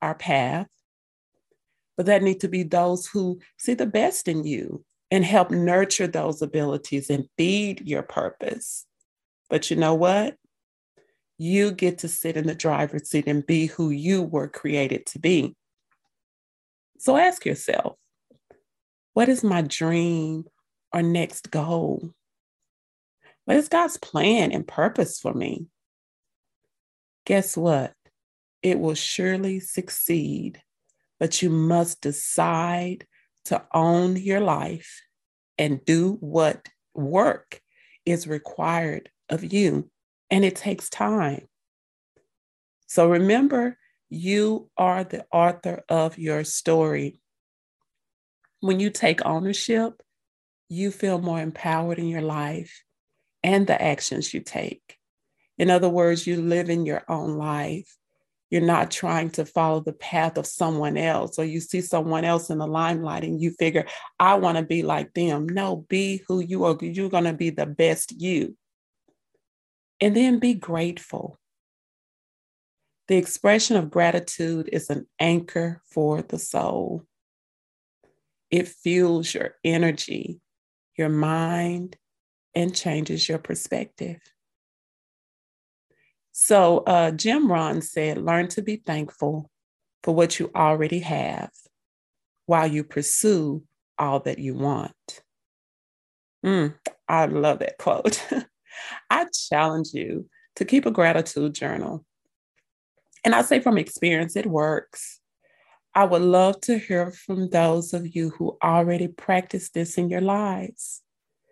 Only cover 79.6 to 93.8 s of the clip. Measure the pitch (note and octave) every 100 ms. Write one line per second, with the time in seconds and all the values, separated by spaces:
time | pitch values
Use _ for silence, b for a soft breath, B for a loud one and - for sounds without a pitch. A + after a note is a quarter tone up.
79.6 | D#3+ E3 E3+ D#3 - - - E3+ _ _
80.6 | _ _ _ - D#3+ D3+ D3+ D#3+ E3 F3
81.6 | F3 F3 F3+ - _ _ _ _ _ E3+
82.6 | F3 F3+ F3 D3+ D#3+ D#3+ - D#3+ - E3
83.6 | - - - - - E3+ _ _ _ _
84.6 | _ _ _ _ _ _ _ _ _ _
85.6 | _ _ _ _ _ _ _ - - G#3
86.6 | F3 F3 - F3+ E3 D#3+ A3 C#4+ C4+ E3
87.6 | D#3 D#3 D#3+ - D#3 D3 E3 E3+ F3+ G#3+
88.6 | G#3 G#3+ - D3+ D3 - D3 D#3 D3 _
89.6 | _ _ _ _ - E3 E3+ - - F3
90.6 | D#3 D#3 D#3 E3+ E3 D3+ - - - _
91.6 | _ _ _ _ _ _ _ _ - E3
92.6 | D#3+ D3+ D3+ C#3+ D3 - G#3+ F#3+ D3+ D3
93.6 | - _